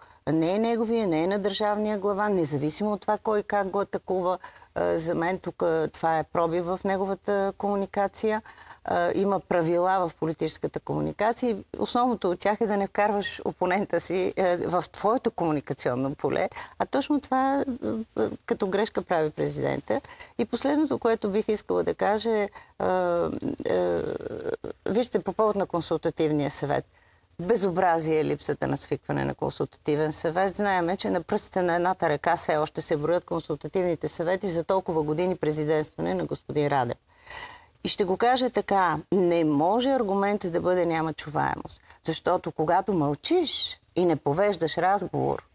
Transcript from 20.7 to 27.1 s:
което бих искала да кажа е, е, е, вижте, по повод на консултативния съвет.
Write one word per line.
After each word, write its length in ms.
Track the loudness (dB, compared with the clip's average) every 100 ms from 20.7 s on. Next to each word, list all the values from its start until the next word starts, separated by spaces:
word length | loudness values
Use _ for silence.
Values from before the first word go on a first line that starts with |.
| 2 2 0
което 320 | 0 0 0
бих 180 | -2 0
искала 340 | -2 0 0
да 120 | 0
кажа 360 | 0 2 2 2
е, 180 | 0 0 -6 -20 -4
е, 40 | -2 0 0 0 -2 -4 -6 -4 -2
е, 340 | 0 0 -2 -4 -6 -8 -8 -6 -6 -8 -8 -2
вижте, 320 | 0 0 -2
по 140 | -2
повод 240 | 0 0 0
на 100 | -2
консултативния 840 | -2 -2 -2 -2 0 0 2 0
съвет. 340 | -2 -2 -2 -4 _ _